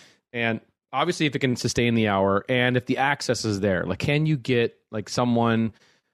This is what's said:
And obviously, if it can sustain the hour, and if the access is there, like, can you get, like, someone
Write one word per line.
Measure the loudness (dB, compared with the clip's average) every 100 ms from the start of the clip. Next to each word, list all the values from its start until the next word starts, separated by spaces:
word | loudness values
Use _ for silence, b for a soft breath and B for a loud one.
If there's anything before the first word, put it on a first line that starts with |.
| B B _
And | -4 -2 -4 _ _ -8
obviously, | -4 -2 0 -2
if | 0
it |
can | -2 0
sustain | -2 0 2 2
the | 2
hour, | 4 2 2 0
and | 0 2 0
if | -2
the | 0
access | 0 0 -2 -2 -2
is | 0
there, | 0 0
like, | -2 -4
can | 0 0 0
you | -2
get, | 0 0 0 -4 -12
like, | -10 -6
someone | -2 0 2 2 2 0 b b b b